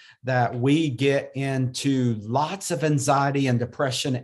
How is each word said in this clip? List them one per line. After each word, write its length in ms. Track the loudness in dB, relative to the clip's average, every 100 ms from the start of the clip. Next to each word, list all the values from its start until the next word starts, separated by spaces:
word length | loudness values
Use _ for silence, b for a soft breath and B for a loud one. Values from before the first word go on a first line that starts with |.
| B B
that 300 | -2 0 0
we 340 | 0 2 2 2
get 440 | 0 2 2 -2
into 840 | -6 -4 -2 -2 -2 0 2 0 -2
lots 500 | -2 -2 -2 -4 -6
of 140 | -2
anxiety 640 | 0 2 2 2 2 2 2
and 100 | 0
depression 560 | -2 -2 -2 -2 -2 -4